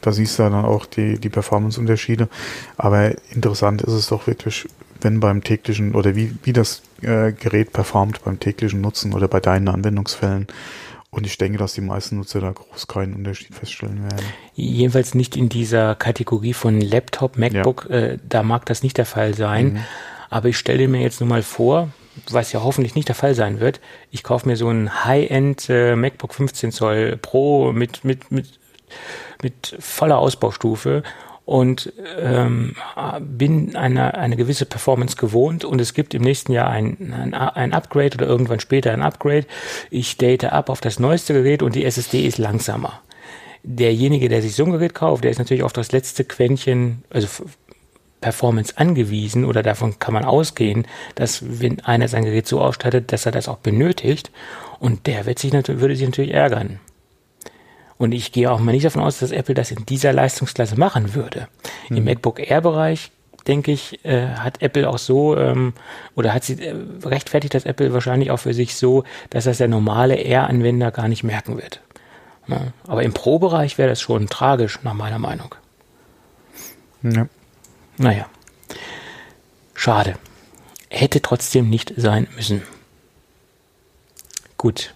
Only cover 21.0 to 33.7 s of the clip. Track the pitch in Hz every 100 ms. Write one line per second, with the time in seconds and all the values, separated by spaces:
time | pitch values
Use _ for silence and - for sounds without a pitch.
21 | 123 - 120 117 107 - 117 156 165 -
22 | - - - 120 117 113 117 139 120 156
23 | 147 120 143 123 107 104 120 131 - -
24 | - 127 - 123 127 117 117 117 107 -
25 | 120 139 151 135 139 139 - 123 120 117
26 | 127 - 123 - 139 - 117 - 110 107
27 | 113 120 - 135 143 143 131 117 120 -
28 | 131 131 - 135 131 _ _ _ _ -
29 | - - - - 131 - - - - -
30 | 156 139 135 - 110 101 113 110 135 143
31 | - - - - - 139 127 127 - -
32 | 190 175 127 123 123 120 120 - - -
33 | - - 147 123 143 156 156